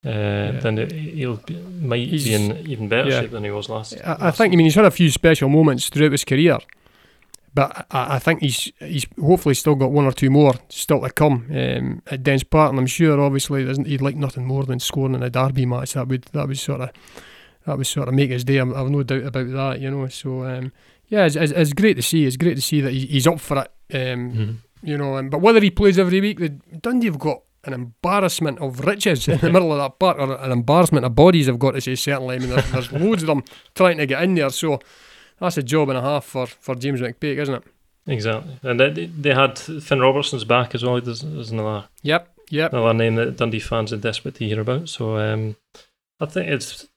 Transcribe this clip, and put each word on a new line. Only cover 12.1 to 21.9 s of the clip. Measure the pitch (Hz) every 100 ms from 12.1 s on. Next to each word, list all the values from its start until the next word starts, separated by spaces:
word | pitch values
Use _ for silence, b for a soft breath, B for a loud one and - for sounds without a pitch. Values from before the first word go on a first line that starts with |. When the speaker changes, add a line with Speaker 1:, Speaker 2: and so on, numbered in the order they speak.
| 135
Speaker 2:
Dens | 135 139
Park, | - 160 151
and | 131
I'm | 127
sure, | - 160 143
obviously, | 143 135 - 139
there's, | 127 135
he'd | 151 139
like | 135 139
nothing | 139 - 127
more | 135
than | 135 127
scoring | - - 135 127
in |
a | 123
derby | 123 135 135 123
match. | 123 131
That | 139 127
would, | 131 -
that | 151 139
would | 135
sort | - 135
of, | 127 B B B B B B B -
that | 139
would | 131
sort | - 131
of |
make | 131 139
his | 123
day. | 123 139
I've, | 127
I've | 127 131
no | 143
doubt | 131 135
about | 135 131 127
that, | 135 135 127
you | 135
know. | 139 131
So, | - 139 131 127
um, | 127 127 b b b b
yeah, | 214 175
it's, | 147
it's, | 156
it's | 147 156
great | 143 214